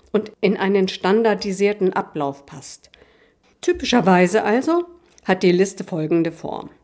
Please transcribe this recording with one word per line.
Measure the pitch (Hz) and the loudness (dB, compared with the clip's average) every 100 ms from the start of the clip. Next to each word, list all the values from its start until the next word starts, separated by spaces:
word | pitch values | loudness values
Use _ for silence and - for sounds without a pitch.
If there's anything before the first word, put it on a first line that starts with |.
| _ | _
und | 214 214 - | -4 -4 -2
in | 190 220 | -2 0
einen | 190 196 190 | 0 0 0
standardisierten | - 180 214 226 196 202 185 202 202 185 | -2 0 2 2 0 -4 -2 -2 0 -2
Ablauf | - 190 156 143 139 - | -2 -6 -6 -6 -6 -14
passt. | 147 - - _ _ _ _ _ _ _ _ | -18 -18 -18 _ _ _ _ _ _ _ _
Typischerweise | - 349 247 247 180 180 180 214 | -2 -2 0 2 4 4 4 2
also | 208 233 311 339 349 - _ _ | 0 0 0 0 -2 -10 _ _
hat | - 185 | -4 0
die | 180 | 2
Liste | 180 190 - | 2 0 -4
folgende | 190 165 156 170 165 | -8 -6 -2 0 -2
Form. | 165 - - - - | -6 -10 -10 -12 -20